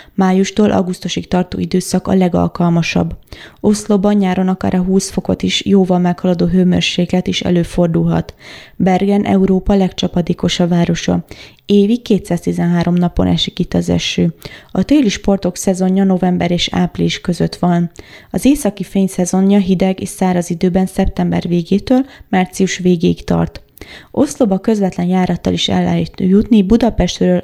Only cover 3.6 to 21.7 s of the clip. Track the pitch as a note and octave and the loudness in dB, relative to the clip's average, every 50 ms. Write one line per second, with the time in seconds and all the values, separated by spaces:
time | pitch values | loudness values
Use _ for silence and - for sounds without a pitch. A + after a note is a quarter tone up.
3.6 | - G#3 G#3+ G#3 - - G#3 G3+ F#3 G#3 G#3 G#3 G3 F#3 F3+ F#3+ F#3+ F#3 F#3 F#3 | 0 0 0 0 0 0 0 2 2 2 2 2 2 0 0 0 0 0 -2 -2
4.6 | - G3 F#3 F#3 F3+ F#3 F#3 G3 F#3+ - - G3 - - F#3 - - F#3 F#3+ - | -2 -2 0 0 0 0 0 0 0 -2 -4 -4 -2 -2 -2 -2 -2 -2 -2 -2
5.6 | - G3+ G3 G3 F#3+ F3+ F#3 F3+ F3+ F3 F3 - - F#3 F3+ E3+ F3+ F3 F3 F#3 | 0 2 2 4 4 4 2 2 2 0 -2 0 0 0 0 0 0 2 2 2
6.6 | F3+ F3+ F3 F3 E3+ - - - F3 - - F#3 F3+ - F3+ - - - F3+ F3 | 4 4 2 2 0 -2 -2 -2 -2 0 0 -2 -2 -2 -4 -4 -2 0 0 0
7.6 | E3+ - - - F3 E3+ E3 E3+ E3 E3+ E3 E3 E3 - - _ - - - - | 0 0 0 0 0 2 2 0 0 0 0 -2 -2 -6 -10 _ -20 -20 -20 -20
8.6 | - - - - - F#3+ F#3 F3+ G3 G3 G3+ G3+ G3+ G3+ G3 F#3+ F#3+ F#3+ F#3+ F#3 | -20 -16 -6 -2 0 2 2 2 2 2 0 0 0 2 2 2 2 2 2 0
9.6 | F#3+ - G3+ G3 F#3+ F#3 - - G3 F3+ - F3+ E3+ - F3+ - - F3 - - | 2 2 2 2 2 0 0 -2 -4 -2 -2 -2 -2 -2 -2 -2 -2 -2 0 0
10.6 | F3+ E3+ F3 E3+ E3+ F3 E3+ - - - F3+ E3+ - - - - - - - _ | 0 2 2 2 2 0 0 -2 -2 -2 -2 -2 -4 -6 -14 -20 -20 -20 -20 _
11.6 | _ - G3+ G3+ G3+ G3+ A#3 A#3+ - - G#3+ F#3+ G3 - F3 E3+ - F3 E3+ F3 | _ 2 4 4 4 4 2 -2 0 0 0 0 0 -2 -4 -4 -2 -4 -2 -2
12.6 | F3 E3+ F3 E3+ E3+ F3 F3 F3 F3 F3 - - F#3 - E3 E3 - - - - | 0 0 0 0 0 0 2 2 0 0 0 0 0 0 0 0 -2 -4 -4 -6
13.6 | F3 - - F3 E3+ F3 F3 E3+ - - - - F3 E3+ - - - - - - | -4 -2 -2 -2 0 0 -2 -2 -2 -2 -2 0 0 0 -2 -4 -12 -20 -20 -20
14.6 | - - - F#3 F#3+ - C#4 D4+ C4+ G3+ - - - - G3 G3 - F3+ F3+ - | -18 -6 -4 -4 0 2 2 2 2 2 -2 -2 0 0 0 0 -2 -4 -6 -4
15.6 | - G3+ F#3 F3+ F#3 F#3 F#3+ G3 G3 F#3+ F#3+ F3+ F#3 F3+ F3+ F3 E3+ E3+ F3 F3 | -2 -2 -2 0 0 0 2 2 2 2 2 2 2 0 0 0 0 -2 -2 -2
16.6 | - - - F3+ F3+ F3 - - E3+ E3+ D#3+ - - - E3+ - - E3 - - | -2 -2 -2 -2 -2 -2 -2 -2 -2 -2 -2 -4 -4 -6 -2 -2 -2 -2 -2 -2
17.6 | - F3 F3 F3 F3 E3 - - - - - - - - - F#3+ - B3 D4 G3 | 0 0 2 0 0 -2 -6 -12 -20 -20 -20 -20 -18 -10 -6 0 2 2 2 2
18.6 | - G3+ G3+ - F#3 - - G3 G3 F#3 - - F3+ F3+ - F#3+ F#3+ G3 G3+ G#3 | 0 -4 -4 -4 -8 -4 -2 0 0 0 0 -2 -2 0 0 2 2 4 4 2
19.6 | F#3+ F3+ F#3+ E3+ F#3 F#3 F#3+ - - F#3 - - F#3+ F#3 F3+ F3+ E3+ - F3 E3 | 2 2 0 0 0 0 -2 -4 -6 -10 -6 -2 -2 0 0 0 -2 -4 -4 -2
20.6 | - F#3 E3+ F#3+ F#3+ F#3 - - F#3+ F#3+ - - F3+ E3+ E3+ F3 - F3+ E3+ F3 | -2 0 2 0 0 0 0 -2 -2 -2 -2 -2 -2 -2 -2 -2 -2 -2 -2 -2
21.6 | E3+ - | 0 0